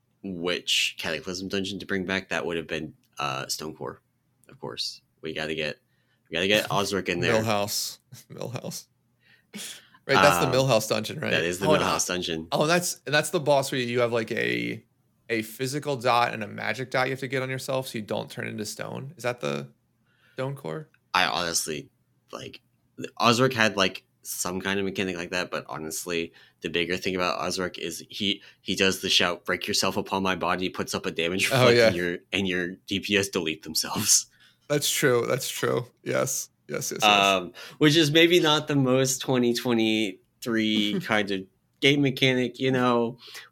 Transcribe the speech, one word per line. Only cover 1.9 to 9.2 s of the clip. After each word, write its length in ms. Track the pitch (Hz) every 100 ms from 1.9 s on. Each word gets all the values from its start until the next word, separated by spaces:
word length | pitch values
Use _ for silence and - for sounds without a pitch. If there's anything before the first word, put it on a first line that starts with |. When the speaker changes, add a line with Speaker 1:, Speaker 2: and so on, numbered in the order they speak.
| 98 90
Speaker 1:
back. 240 | 95 -
That 160 | 85 82
would 120 | 85
have 100 | 80
been, 260 | 80 78 - _ -
uh, 280 | 71 65 -
Stonecore, 520 | - 78 76 69 - _ _ _ _ _
of 120 | -
course. 420 | 64 - - - _ _
We 120 | 80
gotta 220 | 78 78 76
get, 240 | 76 - _ _ _ _ -
we 60 | 82
gotta 120 | 98
get 180 | 107 -
Speaker 2:
<laughs> 40 |
Speaker 1:
Osric 400 | 98 98 98 92
in 100 | 87
there. 220 | 85 110
Speaker 2:
Millhouse. 560 | 110 101 104 - - - _
<laughs> 180 | - -
Millhouse. 540 | - - 117 - - - _ _ _